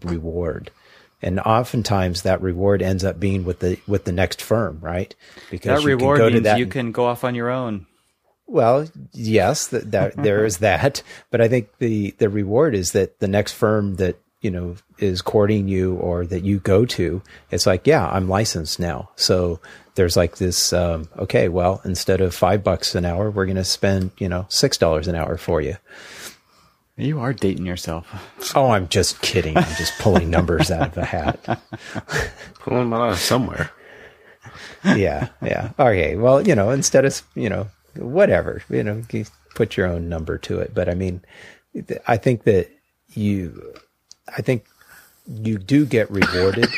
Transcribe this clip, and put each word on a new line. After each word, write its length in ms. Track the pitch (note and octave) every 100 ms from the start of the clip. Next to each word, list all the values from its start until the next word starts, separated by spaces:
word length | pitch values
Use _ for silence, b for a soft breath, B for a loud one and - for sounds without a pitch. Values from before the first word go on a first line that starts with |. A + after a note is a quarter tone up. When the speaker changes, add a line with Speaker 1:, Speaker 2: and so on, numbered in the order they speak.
Speaker 1:
reward. 680 | F2 E2+ E2 E2+ E2+ - - b b b b b
And 180 | E2+ F#2
oftentimes 840 | - A2+ A#2+ B2 G2+ G2 F#2 F2
that 200 | F#2+ F#2
reward 400 | F#2 F2 G2 G2
ends 220 | F#2 F#2+
up 140 | F#2+ E2+
being 260 | G2 G2
with 160 | F2+ F2
the, 180 | F2+ F#2 -
with 180 | G2+
the 80 | -
next 300 | F2+ F2+ -
firm, 360 | - A2+ G2+ D2+
right? 320 | E2 F2 G2 - B B B
Because 320 | F#2 - C#3+
Speaker 2:
That 60 | D3
Speaker 1:
you 80 | C3
can 80 |
Speaker 2:
reward 140 | C3 C#3+
Speaker 1:
go 100 | B2
to 60 |
Speaker 2:
means 100 | A#2
Speaker 1:
that 140 | G#2+ G#2+
Speaker 2:
you 60 |
Speaker 1:
and 80 | A#2
Speaker 2:
can 200 | C3 A#2+
go 140 | A2 A#2+
off 180 | A#2+
on 100 | B2+
your 140 | A#2+ A#2+
own. 380 | B2+ B2 G2+ D#2+ _ _ _ _ _ -
Speaker 1:
Well, 400 | F#3+ A2+ C3+ D#3+ D3 C3
yes, 560 | B2+ A2 G#2+ F#2+ D3+ -
that, 240 | A#2+ G#2+
that 240 | G#2 G2 -
Speaker 2:
<laughs> 60 |
Speaker 1:
there 220 | G#2+ G2+
is 140 | A2 F2+
that, 440 | G#2 E2+ C#3 - - B B
but 100 | A#2
I 80 | A2+
think 200 | B2 G#2+ -
the, 320 | A#2+ G#2+ G2 -
the 100 | G#2+
reward 460 | G#2 G2 A2+ D#3+
is 180 | G2+ F2
that 280 | G#2 F#2 -
the 80 | G2+
next 240 | G2+ G#2
firm 420 | - A2 G#2+ G2+ F2+
that, 220 | F#2 - _ _
you 80 | A2
know, 240 | F2+ F2 F2+ _ -
is 240 | G2+ F#2
courting 460 | - G#2+ G#2 G#2+ G2
you 260 | F#2+ F#2
or 320 | F2+ E2+ F2 F2
that 160 | F#2
you 160 | G2 G2+
go 260 | - F#2+
to, 380 | B2 - E2+ F2+ - B B
it's 120 | F2+
like, 220 | - F#2 C3
"Yeah, 180 | D3+ E2+
I'm 180 | F#2+ F#2
licensed 520 | F#2+ A2+ F2+ D#2+ -
now." 280 | E2+ C#2+ -
So 460 | - - F#2 F2 E2 B B B
there's, 220 | - F2 F#2+
like, 200 | E2+ -
this, 340 | F#2 F2 -
um, 360 | F2 F2 E2 D#2+ -
"Okay, 320 | G2 B2 G#2
well, 320 | F2+ F2+ G2
instead 360 | - F2+ - F#2+
of 140 | F#2
five 300 | - F2+ G2+
bucks 320 | G2 F2+ - F#2
an 80 |
hour, 260 | F2 F2 G#2+
we're 160 | G#2 F#2+
gonna 160 | F#2+
spend, 460 | F#2 - G2 F#2+ F#2 -
you 100 | F#2+
know, 180 | F2+ F#2+
six 280 | - C#3 -
dollars 300 | E2+ D#2 E2+
an 80 |
hour 220 | E2+ D#2+ F2
for 240 | - E2
you." 160 | C#2+ G2 _ B B B B B B B B B _ -
Speaker 2:
You 240 | B2 D3+
are 120 | A#2
dating 340 | A2+ G2 F2 F2+
yourself. 840 | F2+ - E2 - G2+ - - - C#3+
Speaker 1:
Oh, 140 | C3
I'm 160 | G#2 F2+
just 340 | G2+ F2 -
kidding. 340 | - F#2 D#2+ D#2+
I'm 200 | E2+ -
just 200 | D#2+ -
pulling 280 | - F2+ D#2+
numbers 440 | E2+ F2 D#2+ D2+
out 160 | E2 D#2+
of 100 | F2+
a 60 |
hat. 340 | E2 F2 D2+ -
<laughs> 240 | - A2+ _ A2 B A2 B B B B B -
Speaker 3:
Pulling 300 | - B2 B2
them 20 |
out 200 | A2+ A#2+
of 60 | F2
somewhere. 520 | - B2 G2 - - - B B B B B B B B B B
Speaker 1:
Yeah, 440 | F#3 A#2+ F#2 D2 - -
yeah. 300 | - - A2+ -
Okay, 380 | B2+ F#2+ D2+ E2+
well, 300 | A#2+ C#3 G3+
you 80 |
know, 160 | B2+ G2+
instead 340 | C3+ - C3+
of, 180 | C3 - -
you 140 | - A#2
know, 200 | F#2+ G2 _ _ -
whatever, 680 | A#2+ D#3 G3+ F2 D#2+ - -
you 140 | B2+
know, 200 | G#2 G#2+ A#2
you 120 | A2+ G#2+ _ _
put 220 | - A2 -
your 100 | F#2
own 220 | F2 E2+
number 280 | E2 D#2+ -
to 200 | - F#2
it. 160 | F2+
But 140 | - F2+
I 60 |
mean, 280 | F2 F#2+ F2+ _ B B B B
th-, 280 | - - - -
I 100 | A2+
think 260 | C3+ A#2+
that 240 | - F#2+ F2 _ _ _ _
you, 600 | - G#2 G2 E2+ - G1+ - _ _ _ _ - -
I 60 |
think 240 | A2+ A#2+ _ _ B B B _ -
you 320 | A2+ A2 G#2+
do 280 | F#2+ C#3 C#3+
get 240 | A#2 G#2
rewarded, 580 | G2 G2 F#2 F#2+ G#2+ A#2